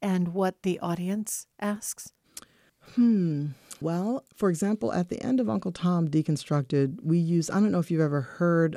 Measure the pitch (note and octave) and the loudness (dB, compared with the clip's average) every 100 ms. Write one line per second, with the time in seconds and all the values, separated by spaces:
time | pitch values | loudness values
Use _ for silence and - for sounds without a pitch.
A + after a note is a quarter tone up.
0 | G3+ F#3 F3 F#3 F#3 - F#3+ F3 E3+ E3+ | -2 0 0 0 -2 -2 -4 -2 -4 -4
1 | F3+ G#3 G#3+ - - - G#3 G#3 - - | -2 -4 -6 -8 -12 -8 -6 -4 -8 -12
2 | - _ _ - - _ _ _ - - | -14 _ _ -20 -20 _ _ _ -6 2
3 | A#3+ G#3 E3+ D3 D3 C3 - - D#3 F3 | 4 4 2 0 -4 -8 -16 -8 -4 -2
4 | G#3 C4 - - G3 E3 G3 G#3+ A#3 F3+ | -2 -4 -8 -2 0 2 0 0 0 -2
5 | F3 - A#3+ C4 A3 G#3 F#3 - F3+ F3 | -2 -4 0 0 0 -2 -4 -2 0 2
6 | D#3+ D#3 D#3 D3 - D3 C3 C#3+ C3+ E3+ | 2 0 0 -2 0 -2 0 0 0 -2
7 | D#3 E3+ E3 E3+ D#3+ G3 G#3+ F3+ - D#3+ | 0 2 2 0 2 2 2 2 0 2
8 | D3+ C#3+ B2+ - F3 E3 E3 | 2 0 -4 0 2 4 2